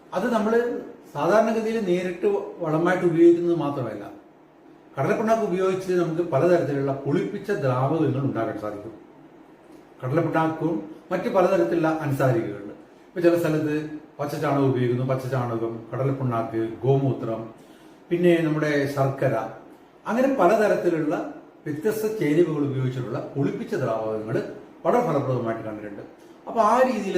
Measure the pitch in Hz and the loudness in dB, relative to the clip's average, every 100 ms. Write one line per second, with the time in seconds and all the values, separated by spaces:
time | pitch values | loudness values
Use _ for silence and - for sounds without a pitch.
0 | - 180 240 220 208 233 247 - - - | -8 -4 0 0 2 2 0 -4 -10 -18
1 | - 147 165 214 226 226 214 226 185 180 | -12 -4 2 4 4 0 -2 -2 0 0
2 | 180 175 208 196 - - 160 160 175 180 | -2 -2 0 0 -4 -6 -2 2 2 2
3 | 175 160 170 170 175 165 143 139 110 104 | 2 6 8 8 2 0 -2 -4 -6 -8
4 | 101 - - - - - - - - - | -12 -18 -20 -20 -20 -20 -20 -20 -14 -4
5 | 170 208 220 226 208 180 185 185 180 180 | 0 0 2 2 2 0 0 0 0 0
6 | 160 160 170 135 175 175 131 139 139 131 | 0 -2 0 2 4 4 2 -2 -2 -4
7 | 139 180 - 202 - 175 131 127 139 160 | -2 -2 -2 -6 -4 -2 0 0 0 0
8 | 139 131 120 110 107 104 104 101 110 - | 0 0 -2 -2 -4 -6 -8 -10 -14 -16
9 | - - - - - - - - - - | -20 -20 -20 -20 -20 -20 -20 -20 -20 -10
10 | 127 160 160 160 160 - 160 170 - - | -2 0 0 0 0 0 -2 -2 -6 -16
11 | - 277 240 190 180 185 170 165 160 156 | -6 -4 0 2 4 4 2 2 0 0
12 | 143 135 131 113 101 - - - - - | -2 2 2 2 -2 -8 -12 -16 -20 -20
13 | - 185 170 170 160 151 151 151 151 - | -12 2 4 4 2 0 0 -2 -4 -12
14 | - - 139 131 147 139 135 120 120 123 | -14 -8 -6 -2 0 2 2 2 0 0
15 | 135 131 127 131 120 113 117 117 - 123 | 0 -2 -2 -2 -2 -4 -4 -6 -10 -4
16 | 135 - 123 117 - 113 113 - 135 135 | -2 -2 -2 -2 -2 -4 -4 -2 2 2
17 | 131 113 110 110 - - - - - - | 2 -2 -4 -6 -10 -16 -20 -20 -20 -20
18 | - 170 175 165 156 151 151 143 135 143 | -4 2 4 4 2 0 0 0 0 0
19 | 135 - 131 - - - - - - - | 0 2 0 0 -4 -10 -20 -20 -20 -16
20 | 196 226 277 254 180 214 202 - 175 160 | -4 0 2 4 4 4 4 2 0 0
21 | 147 190 - - - - 156 139 214 220 | -2 -2 -6 -12 -20 -16 -10 -4 -2 -2
22 | 214 - 147 156 160 147 131 131 127 127 | -4 -2 2 4 2 2 -2 -2 -2 -4
23 | 107 147 - 139 180 202 - 175 117 110 | -6 -8 -6 -2 -2 -2 -4 -4 -2 -2
24 | 110 107 110 175 - - - - - 240 | -2 -6 -4 -4 -4 -12 -18 -4 0 2
25 | 185 143 127 120 113 113 110 107 104 101 | 2 -2 0 -2 -2 -6 -8 -10 -12 -14
26 | - - - - - 226 208 247 254 214 | -16 -20 -20 -18 -6 2 4 6 4 2
27 | 190 | 0